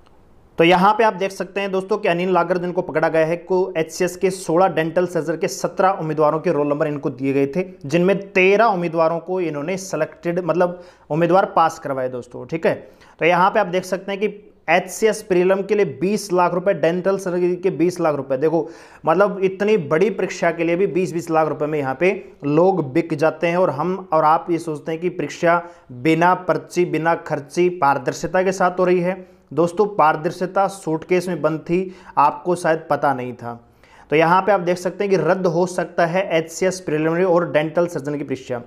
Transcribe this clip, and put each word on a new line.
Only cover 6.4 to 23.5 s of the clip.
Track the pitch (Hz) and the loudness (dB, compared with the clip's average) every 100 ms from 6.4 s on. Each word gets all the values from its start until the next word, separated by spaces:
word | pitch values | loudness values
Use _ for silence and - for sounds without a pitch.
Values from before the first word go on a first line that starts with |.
के | 170 | 0
रोल | 147 147 | 0 0
नंबर | 143 156 | 0 -2
इनको | 147 147 | -2 -6
दिए | 135 135 | -4 -2
गए | 139 139 | 0 0
थे, | 180 185 - 139 | -2 -6 -8 -4
जिनमें | 165 180 190 - | 0 2 0 0
तेरह | 185 185 202 | 2 4 6
उम्मीदवारों | 233 185 175 165 160 165 | 4 2 -2 0 0 0
को | 170 185 | -4 -4
इन्होंने | 165 147 151 185 | -4 -4 -6 -8
सिलेक्टेड, | - 156 156 - 170 175 | -6 -4 -4 -6 -6 -4
मतलब | 170 160 180 175 - - - | 0 0 0 -2 -18 -18 -6
उम्मीदवार | 156 170 185 | 0 2 4
पास | 208 175 160 - | 2 2 0 0
करवाए | 143 131 127 | -8 -4 -4
दोस्तों, | 123 120 123 123 | -6 -12 -14 -8
ठीक | 165 180 | -2 -2
है। | 101 - - - - | -2 -8 -20 -16 -2
तो | |
यहाँ | 160 175 196 | 2 4 4
पे | 214 | 2
आप | 185 | 0
देख | 180 | -2
सकते | 185 185 196 | -4 -6 -6
हैं | 196 | -4
कि | 202 - - _ - | -4 -6 -18 _ 0
एचसीएस | 180 185 - 220 208 | 0 0 0 0 0
प्रीलिम | - 180 185 196 | 0 2 4 2
के | 196 | 0
लिए | 208 | 0
बीस | 180 120 185 214 - | 0 -2 -2 -2 0
लाख | 180 175 | 0 2
रुपए, | 180 190 | 0 0
डेंटल | 170 160 180 190 190 | 2 0 0 0 -2
सर्जरी | 190 180 180 175 | -2 0 0 0
के | 185 | -2
बीस | 143 175 175 | 0 0 0
लाख | 160 | -2
रुपए। | 139 135 131 | -2 -2 0
देखो, | 156 165 - - - - 151 | 2 0 -2 -10 -20 -6 0
मतलब | 170 202 190 | 2 2 2
इतनी | 190 190 202 214 | -2 0 0 0
बड़ी | 139 160 208 | 2 2 2
परीक्षा | 190 185 - 170 | 0 -6 -2 -2
के | 160 | 0
लिए | 165 170 | 0 0
भी | 196 | 0
बीस | 160 170 | 0 -2
बीस | 165 160 | -4 -2
लाख | 160 156 | 0 0
रुपए | 143 151 | -2 -4
में | 156 | -2
यहाँ | 135 131 | -4 0
पे | 180 294 - - | 0 -2 -8 -8
लोग | 143 151 185 180 135 | 0 2 4 2 0
बिक | 160 165 | -2 -2
जाते | 151 156 156 | 0 0 0
हैं | 170 | 0